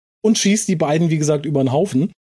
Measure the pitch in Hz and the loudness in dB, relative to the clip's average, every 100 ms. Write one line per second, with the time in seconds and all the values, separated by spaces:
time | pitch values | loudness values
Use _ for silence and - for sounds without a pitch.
0 | _ _ 214 220 202 208 - 175 156 156 | _ _ 0 2 2 0 0 -2 0 0
1 | 170 156 147 151 151 143 135 135 202 127 | 0 0 0 -2 -2 0 0 0 0 0
2 | 185 - _ | -2 -6 _